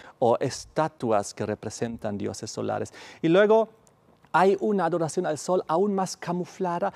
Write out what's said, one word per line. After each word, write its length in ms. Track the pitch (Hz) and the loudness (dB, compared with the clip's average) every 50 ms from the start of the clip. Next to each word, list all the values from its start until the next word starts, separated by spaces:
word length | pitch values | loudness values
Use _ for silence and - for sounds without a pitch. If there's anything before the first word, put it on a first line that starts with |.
| - - - - | -20 -20 -6 0
o 180 | 131 113 117 - | 2 2 2 2
estatuas 960 | - 135 - - - - - - 156 127 - - - 117 110 101 101 - - | 0 -2 -4 -6 -12 -6 -2 -2 -2 -2 -2 -4 -2 0 2 0 0 -2 -6
que 120 | - 110 | -6 -6
representan 720 | 104 104 - - 110 - - 120 117 117 117 - 110 104 101 | -4 -4 -6 -6 -10 -8 -6 -6 -6 -6 -6 -6 -6 -6 -4
dioses 320 | 101 101 104 - - 107 | -6 -6 -6 -8 -10 -10
solares. 420 | - - 110 104 107 107 110 - - - - - - - | -8 -6 -4 -4 -4 -4 -6 -8 -12 -16 -20 -20 -8 -2
Y 60 | - 160 | 2 4
luego 420 | 170 190 214 202 214 220 220 214 - _ _ _ _ _ _ _ _ _ _ _ | 6 6 6 6 6 4 4 0 -4 _ _ _ _ _ _ _ _ _ _ _
hay 260 | - - 180 196 202 - | 2 4 4 4 4 2
una 240 | - 214 208 196 175 | 0 0 0 0 0
adoración 400 | 165 165 170 165 147 - 185 180 | 0 0 0 -2 -2 -2 -2 -2
al 120 | 156 151 135 | -2 -4 -4
sol 260 | - - 180 185 - - | -2 -2 -2 0 0 0
aún 260 | 156 170 202 208 196 | 0 0 2 2 0
más 220 | 190 190 180 - - | 0 -2 -4 -6 -8
camuflada 760 | - - 175 180 175 - - - 190 175 170 175 202 196 - | -8 -6 -4 -4 -6 -8 -8 -6 -4 -4 -2 -2 -4 -4 -6